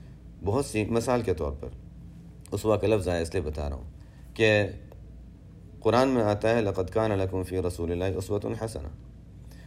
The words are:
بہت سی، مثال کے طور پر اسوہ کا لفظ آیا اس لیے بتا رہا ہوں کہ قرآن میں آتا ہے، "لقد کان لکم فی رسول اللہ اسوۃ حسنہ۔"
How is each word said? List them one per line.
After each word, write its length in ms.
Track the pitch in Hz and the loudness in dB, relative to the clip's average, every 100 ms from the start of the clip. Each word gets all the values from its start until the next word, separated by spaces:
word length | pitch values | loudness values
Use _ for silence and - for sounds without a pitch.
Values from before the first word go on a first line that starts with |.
| - - - - | -18 -18 -18 -6
بہت 200 | 87 123 | 0 0
سی، 200 | 143 107 | 2 0
مثال 380 | 101 117 117 123 | 2 2 2 2
کے 120 | 101 | 2
طور 180 | 82 73 71 | 0 -2 -4
پر 80 | 65 - - - - - - - - | -10 -12 -16 -18 -18 -18 -18 -18 -6
اسوہ 240 | 101 107 104 | -2 2 4
کا 100 | 98 | 4
لفظ 220 | 107 87 | 4 4
آیا 120 | 87 | 0
اس 140 | 82 | 0
لیے 80 | 95 | -2
بتا 260 | 78 78 71 | -2 -2 -4
رہا 80 | 67 | -6
ہوں 140 | - - - - - | -8 -14 -18 -18 -8
کہ 280 | - 110 104 98 - - - - - - - - - - - | 4 6 8 4 -2 -14 -16 -16 -16 -18 -18 -18 -18 -18 -2
قرآن 280 | 107 117 135 | 4 6 6
میں 140 | 127 | 6
آتا 340 | 104 101 110 117 | 4 4 4 4
ہے، 40 | |
"لقد 300 | 104 95 90 | 2 0 0
کان 200 | 110 110 | 2 2
لکم 320 | 98 95 95 | 2 0 -2
فی 160 | 87 92 | -2 0
رسول 340 | 87 87 85 | -2 -2 -2
اللہ 240 | 87 95 92 | 0 0 -2
اسوۃ 300 | 101 101 110 117 | -2 -2 -2 -4
حسنہ۔" 240 | 110 - 71 - - - - - - - | -6 -6 -8 -12 -16 -18 -18 -18 -18 -18